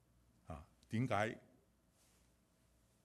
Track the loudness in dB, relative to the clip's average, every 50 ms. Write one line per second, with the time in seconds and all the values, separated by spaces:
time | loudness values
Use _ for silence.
0 | _ _ _ _ _ _ _ _ _ -14 -14 -14 -14 -20 _ _ -12 -4 0 0
1 | 2 2 2 2 2 0 -2 -8 -14 -20 -20 -20 _ _ _ _ _ _ _ _
2 | -20 _ _ -20 _ _ _ _ _ _ _ _ _ _ _ _ _ _ _ _